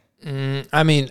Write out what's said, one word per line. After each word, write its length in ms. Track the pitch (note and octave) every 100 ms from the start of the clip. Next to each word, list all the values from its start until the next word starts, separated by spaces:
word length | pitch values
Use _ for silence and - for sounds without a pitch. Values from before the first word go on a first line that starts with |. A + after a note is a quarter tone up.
| _ _ D#3
Mm, 400 | C3+ C3+ C#3 C#3
I 120 | D3+
mean, 260 | D#3 D3 C3+